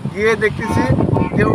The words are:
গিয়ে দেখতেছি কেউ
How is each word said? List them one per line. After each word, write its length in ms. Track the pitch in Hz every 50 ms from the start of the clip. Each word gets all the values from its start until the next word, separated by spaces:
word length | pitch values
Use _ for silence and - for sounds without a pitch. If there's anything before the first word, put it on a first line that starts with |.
| - - 165
গিয়ে 180 | 190 214 226 226 214 220
দেখতেছি 400 | 208 - - - 220 - - 254 254 262 - - - - - - - - -
কেউ 120 | 208 220 220